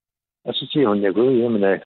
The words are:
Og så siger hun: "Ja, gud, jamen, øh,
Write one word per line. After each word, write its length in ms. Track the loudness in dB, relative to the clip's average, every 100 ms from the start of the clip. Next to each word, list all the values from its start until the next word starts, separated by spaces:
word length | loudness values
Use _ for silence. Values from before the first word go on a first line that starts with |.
| _ _ _ _
Og 100 | -10
så 120 | -10 -6
siger 180 | -2 0
hun: 100 | 0
"Ja, 100 | 0
gud, 240 | 0 2
jamen, 320 | 2 0 0
øh, 160 | 0 0